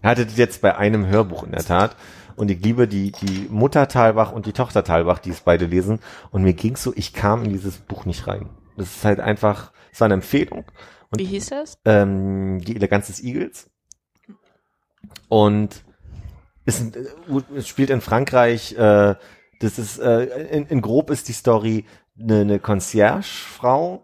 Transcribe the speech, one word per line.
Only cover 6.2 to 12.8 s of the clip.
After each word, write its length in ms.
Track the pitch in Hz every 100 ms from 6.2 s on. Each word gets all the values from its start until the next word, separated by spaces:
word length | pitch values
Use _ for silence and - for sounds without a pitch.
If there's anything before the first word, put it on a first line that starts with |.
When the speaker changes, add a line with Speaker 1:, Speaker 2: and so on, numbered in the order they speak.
| -
Speaker 1:
und 120 | 98
mir 100 | 95
ging's 300 | 87 110 131
so, 100 | 131 -
ich 180 | -
kam 300 | - 104 113 113
in 60 |
dieses 260 | 98 98 92
Buch 280 | - - -
nicht 220 | 85 -
rein. 220 | 98 - - _ -
Das 120 | 90 -
ist 100 | 107
halt 140 | 101
einfach, 520 | - 104 107 101 - _ _
es 60 | -
war 40 | 113
eine 100 | 98
Empfehlung. 500 | - 139 165 - - _ - _ _
Und 100 | 110
Speaker 2:
Wie 60 | 185
hieß 220 | 139 -
das? 300 | 277 302 - -
Speaker 1:
Ähm, 760 | 107 98 98 95 95 95 92
die 140 | 90
Eleganz 320 | 113